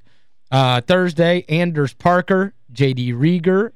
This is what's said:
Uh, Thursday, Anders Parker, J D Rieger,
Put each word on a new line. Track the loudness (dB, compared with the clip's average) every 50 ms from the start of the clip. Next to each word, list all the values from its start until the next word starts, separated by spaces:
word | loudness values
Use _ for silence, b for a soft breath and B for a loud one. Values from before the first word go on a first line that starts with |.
| -18 -20 -20 -20 -20 -20 -20 -20 -8 -2
Uh, | 0 0 2 2 0 0
Thursday, | 0 0 0 0 0 0 0 0 0 0 0 -2 -2 -2
Anders | -2 -2 -2 -2 -2 -2 -4 -4 -4
Parker, | -2 0 2 2 2 2 0 0 0 -2 -4 -8 -14 -20 -10
J | -4 -2 -2 0 0
D | -2 -4 -4 -2
Rieger, | 0 0 0 0 0 0 0 0 0 0 -4 -8